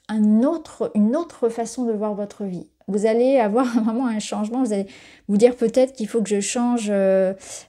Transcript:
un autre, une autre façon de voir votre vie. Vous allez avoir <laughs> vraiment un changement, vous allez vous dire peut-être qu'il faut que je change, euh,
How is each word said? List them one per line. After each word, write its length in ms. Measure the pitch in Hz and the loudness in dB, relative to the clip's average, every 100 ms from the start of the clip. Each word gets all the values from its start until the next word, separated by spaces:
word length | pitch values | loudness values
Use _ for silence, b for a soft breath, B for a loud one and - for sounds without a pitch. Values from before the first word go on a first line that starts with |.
| - | -6
un 360 | 220 214 214 | 0 4 4
autre, 480 | 269 330 311 - 226 | 2 0 -6 -8 -4
une 220 | 214 214 294 | 0 2 0
autre 320 | 339 - 233 | -4 -4 -4
façon 360 | 233 226 - | -2 -6 -4
de 80 | 240 | -4
voir 220 | 214 214 | -4 -4
votre 300 | 208 202 - | -6 -8 -10
vie. 240 | 202 180 - _ - | -8 -8 -12 _ -6
Vous 180 | 202 220 | 0 2
allez 320 | 226 254 269 | 2 4 4
avoir 260 | 208 220 | 2 2
<laughs> 200 | 254 233 | 0 0
vraiment 240 | 220 226 254 | 0 0 -2
un 100 | 214 | -4
changement, 460 | - 208 214 247 | -6 -6 -4 -2
vous 80 | 254 | -2
allez 160 | 202 196 B B B B | -2 -4 B B B B
vous 80 | 202 | 4
dire 180 | 240 | 4
peut-être 380 | 254 226 254 254 | 4 0 2 0
qu'il 160 | 262 214 | 0 -4
faut 120 | 233 | -2
que 80 | 196 | -2
je 120 | 202 | -2
change, 480 | 202 247 240 240 208 | -2 -2 -2 -2 0
euh, 420 | 202 190 190 185 190 B B | 0 2 4 2 -2 B B